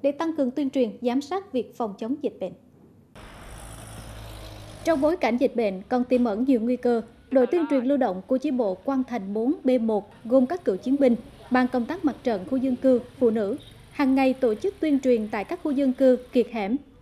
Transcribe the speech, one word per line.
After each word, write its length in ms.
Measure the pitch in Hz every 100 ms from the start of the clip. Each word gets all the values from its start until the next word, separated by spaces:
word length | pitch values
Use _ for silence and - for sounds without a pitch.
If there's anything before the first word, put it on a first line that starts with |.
để 100 | 277
tăng 240 | 285 330 320
cường 140 | 262
tuyên 200 | 254 277
truyền, 260 | 269 233 190
giám 180 | 240 247
sát 320 | - 370 381
việc 240 | - 208 -
phòng 180 | 226 196
chống 160 | 226 294
dịch 140 | 233 -
bệnh. 120 | 185 175 _ _ - - _ - - - - - - - - - - - - - - - - -
Trong 160 | - 320
bối 160 | 294 359
cảnh 200 | 240 240
dịch 200 | 269 -
bệnh 260 | 214 190 196
còn 160 | 247
tiềm 200 | 247 254
ẩn 200 | 247 208
nhiều 160 | 262 247
nguy 160 | 226 247
cơ, 260 | 240 233 226 - -
đội 160 | 262 247
tuyên 180 | 349 302
truyền 140 | 277
lưu 120 | 240 285
động 260 | 247 185 -
của 100 | 262
chi 140 | 302
bộ 240 | 247 214
Quang 300 | 185 - 269
Thành 300 | 254 240 196
bốn 200 | 202 233 349
B 60 | 262 254
một 300 | 226 214 202 -
gồm 220 | 226 262 254
các 180 | 359
cựu 120 | - 185
chiến 200 | 254 277
binh, 180 | 269 233 - - -
ban 180 | 247 254
công 160 | 254
tác 200 | 233 349
mặt 120 | 320 214
trận 220 | 254 208 185
khu 60 | 262
dân 200 | 269 247
cư, 240 | 262 247 240 -
phụ 120 | 240
nữ, 260 | 220 196 277 - - -
hàng 240 | - 277
ngày 200 | 262 269
tổ 200 | 254 247
chức 200 | 214 392 -
tuyên 200 | 320 277
truyền 280 | 269 240 214
tại 160 | 220
các 160 | 190 359
khu 80 | 320
dân 220 | 269 277
cư, 260 | 254 269 247 -
kiệt 140 | 254 226
hẻm. 240 | 226 196 269 - -